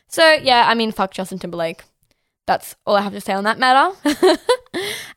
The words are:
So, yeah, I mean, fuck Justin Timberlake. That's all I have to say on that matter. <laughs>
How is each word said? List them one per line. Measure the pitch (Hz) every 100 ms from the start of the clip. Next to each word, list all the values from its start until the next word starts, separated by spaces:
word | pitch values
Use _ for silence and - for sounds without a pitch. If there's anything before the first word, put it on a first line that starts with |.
| _
So, | - 320
yeah, | 311 254 240 220
I |
mean, | 226 226
fuck | 214 190
Justin | - 185 185
Timberlake. | 180 170 165 165 - _ _ _ _ _ -
That's | 175 - - -
all | 202
I |
have | 202
to | 202
say | 196
on | 196 202
that | 226
matter. | 254 262 330 392
<laughs> | 294 285 370 349 - 508 - 339 403 - -